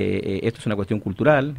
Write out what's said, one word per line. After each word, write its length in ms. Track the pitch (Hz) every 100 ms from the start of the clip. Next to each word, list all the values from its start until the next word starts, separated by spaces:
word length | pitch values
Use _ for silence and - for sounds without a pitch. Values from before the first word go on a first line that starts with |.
| 98 98
eh, 220 | - 98
esto 160 | 113 -
es 80 | 110
una 80 |
cuestión 240 | 101 98 107
cultural, 560 | 101 92 151 143 143